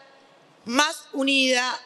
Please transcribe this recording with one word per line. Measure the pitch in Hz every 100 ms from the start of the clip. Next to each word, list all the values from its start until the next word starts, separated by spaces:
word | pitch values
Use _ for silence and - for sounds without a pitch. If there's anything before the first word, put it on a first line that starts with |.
| - - - _ _ _ 220
más | 254 302 330 -
unida, | 277 269 269 262 247 254 -